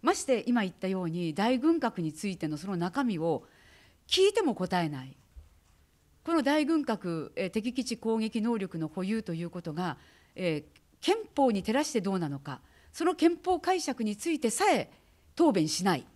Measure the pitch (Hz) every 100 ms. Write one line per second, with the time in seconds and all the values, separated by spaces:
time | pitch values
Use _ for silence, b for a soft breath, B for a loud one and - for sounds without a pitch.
0 | 254 392 - 240 - 240 196 - 190 190
1 | 175 165 170 151 214 254 294 330 254 -
2 | 160 151 208 180 160 151 185 185 175 175
3 | 254 180 165 151 b b b b b b
4 | _ - 381 415 359 208 180 180 165 143
5 | 131 - _ - - _ _ _ _ _
6 | _ _ - 330 269 302 285 320 269 214
7 | 180 165 147 - 190 220 220 247 247 233
8 | 220 226 220 226 214 233 190 165 156 190
9 | 185 220 214 165 170 180 170 151 180 143
10 | b b b - 180 151 147 - _ _
11 | - 427 427 - 269 202 180 233 294 240
12 | 190 190 160 139 - - b b b -
13 | 330 359 330 339 359 359 - 370 302 254
14 | 214 208 330 311 226 - 403 277 - b
15 | b b b - 330 196 156 - 190 156
16 | -